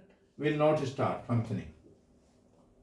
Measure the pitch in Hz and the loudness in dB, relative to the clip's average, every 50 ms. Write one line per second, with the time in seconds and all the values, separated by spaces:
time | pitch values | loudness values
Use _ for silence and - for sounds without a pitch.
0 | - - - _ _ _ _ - 143 151 147 147 151 156 156 - 139 123 - - | -10 -18 -20 _ _ _ _ -2 -2 0 2 4 4 4 4 4 0 -4 -2 -2
1 | - 110 - - - - 123 113 104 - 110 87 80 78 - - - - - _ | -2 -2 -2 -4 -4 -2 0 0 0 -2 -4 -6 -6 -10 -16 -20 -20 -20 -20 _
2 | _ _ _ _ _ _ _ _ _ _ _ _ _ _ _ _ | _ _ _ _ _ _ _ _ _ _ _ _ _ _ _ _